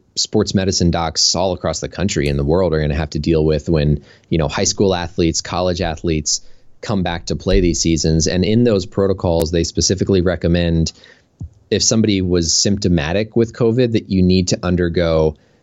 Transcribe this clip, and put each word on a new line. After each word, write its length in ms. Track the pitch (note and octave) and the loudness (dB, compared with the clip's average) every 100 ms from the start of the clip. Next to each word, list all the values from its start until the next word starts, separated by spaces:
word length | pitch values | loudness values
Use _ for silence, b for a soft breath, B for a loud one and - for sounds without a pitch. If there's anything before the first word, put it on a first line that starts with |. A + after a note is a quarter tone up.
| _ - | _ -8
sports 400 | - G#2+ G2 G2+ | -2 0 0 0
medicine 360 | F#2+ F#2 F2 | 0 0 0
docs 440 | E2+ E2 - - E2+ | 0 -2 -2 -2 0
all 160 | F#2+ | 0
across 300 | F2 E2+ D#2 | -2 -4 -4
the 80 | - | -8
country 400 | - E2 - C#2+ | -4 -4 0 0
and 100 | C#2+ | 0
the 60 | C#2+ | 0
world 280 | F2 F2+ | 2 2
are 60 | D#2 | 0
gonna 160 | D2+ D2 | -2 -2
have 140 | D#2 | -4
to 80 | D#2+ | -4
deal 240 | D2+ D#2+ | 0 2
with 240 | D#2 D#2 - | 2 0 0
when, 380 | D#2+ D2 D2 B B B | 0 2 0 B B B
you 80 | E2+ | -2
know, 100 | D2+ | -2
high 160 | - | -2
school 320 | F#2+ - G2 F2 | -2 0 0 0
athletes, 460 | F2 - E2+ - | -4 0 0 0
college 400 | - F2 F#2 F2 | -4 -2 -2 -2
athletes 580 | E2+ D#2+ F2+ D#2 - - b b b - | -4 -4 -2 -2 -2 -6 b b b -14
come 240 | - G2+ | -6 -4
back 220 | F2 E2+ - | -2 -6 -6
to 100 | D#2 | -6
play 240 | F#2+ F2+ | 0 2
these 220 | F2 E2 | 2 0
seasons. 460 | E2 E2 D#2+ D#2+ D#2 | 0 0 2 0 0
And 180 | F2+ F#2 | 0 0
in 180 | A2+ | 2
those 220 | A#2+ G2 - | 2 0 -2
protocols, 680 | - G2 F#2+ F#2 E2 D#2 | -2 -2 0 0 0 0
they 140 | E2+ E2+ | 0 -2
specifically 560 | - - F#2+ F#2+ G2 | -2 -2 0 2 2
recommend 720 | F2+ E2+ F2 F2 E2+ E2 E2 B B B B - - _ - | 2 0 0 2 2 0 -2 B B B B -18 -18 _ -4
if 140 | G2+ | 0
somebody 380 | - A2+ A2 G2 | 2 2 2 2
was 320 | F#2 F2 D#2+ | 2 0 0
symptomatic 840 | - G#2+ G2+ F#2 E2+ D2 F#2+ A2 A#2 | 0 0 0 2 2 0 -2 0 0
with 160 | A#2 | 0
covid 400 | - A#2 A#2 B2 | 2 0 2 2
that 180 | G#2+ - | 0 0
you 140 | F#2+ | 2
need 240 | F2+ F#2 F2+ | 4 4 2
to 100 | - | -2
undergo 720 | F2+ F2 F2 E2+ E2+ D#2+ D#2 - b b | 0 0 0 0 2 2 2 -2 b b